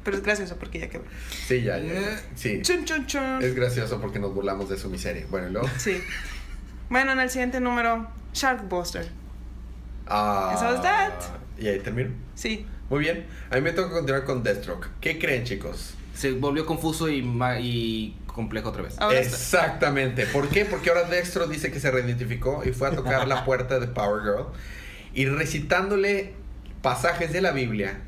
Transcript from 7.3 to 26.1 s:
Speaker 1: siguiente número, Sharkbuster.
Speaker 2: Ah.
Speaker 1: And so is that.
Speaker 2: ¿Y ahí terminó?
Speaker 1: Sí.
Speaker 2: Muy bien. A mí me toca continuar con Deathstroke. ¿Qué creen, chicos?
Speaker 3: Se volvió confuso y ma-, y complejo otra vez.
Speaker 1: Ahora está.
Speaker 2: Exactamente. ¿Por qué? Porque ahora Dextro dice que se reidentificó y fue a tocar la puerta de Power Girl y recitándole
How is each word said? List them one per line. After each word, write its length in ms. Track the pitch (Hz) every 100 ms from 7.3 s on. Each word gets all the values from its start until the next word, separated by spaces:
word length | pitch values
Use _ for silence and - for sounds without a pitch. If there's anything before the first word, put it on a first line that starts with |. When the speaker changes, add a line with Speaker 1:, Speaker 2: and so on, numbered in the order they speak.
Speaker 1:
siguiente 280 | 262 247 254
número, 480 | 247 240 233 226 220 - -
Sharkbuster. 760 | - 269 247 196 180 175 180 170 - - - - - - - - - -
Speaker 2:
Ah. 420 | 104 104 101 95
Speaker 1:
And 80 | 92
so 160 | 233 254
is 60 |
that. 320 | 311 415 403 - - - - -
Speaker 2:
¿Y 100 | 110
ahí 120 | 98
terminó? 320 | - 117 127 - - -
Speaker 1:
Sí. 300 | 233 214 - - -
Speaker 2:
Muy 100 | 139
bien. 260 | 151 170 - - -
A 60 | 127
mí 60 |
me 100 | 156
toca 200 | 170 175
continuar 320 | 165 139 135 131
con 180 | 131
Deathstroke. 440 | 117 98 - 87 - -
¿Qué 160 | 160 160
creen, 260 | 165 131
chicos? 520 | 120 113 73 - - - -
Speaker 3:
Se 180 | - 139
volvió 320 | 131 143 143 160
confuso 440 | 160 160 151 160
y 120 | 143
ma-, 360 | 123 120 127 117
y 560 | 120 120 113 110 110 - -
complejo 420 | - 107 107 110
otra 140 | -
vez. 120 | 90 -
Speaker 1:
Ahora 200 | 208 131
está. 160 | 127 -
Speaker 2:
Exactamente. 880 | - 180 160 - 151 139 131 120 107
¿Por 200 | 143 139
qué? 160 | 185 202
Porque 240 | 170 175
ahora 140 | 170 165
Dextro 420 | 175 175 185 165
dice 240 | 151 -
que 80 | -
se 100 | 139
reidentificó 720 | 127 120 120 123 120 127 143
y 80 | -
fue 160 | 123 139
a 20 |
tocar 360 | 151 127 131 131
la 160 | 131
puerta 360 | 127 127 123 131
de 80 | 120
Power 340 | - 104 107
Girl 240 | 104 196 170 - - - - - -
y 120 | - 135
recitándole 1080 | 143 156 156 131 180 196 202 196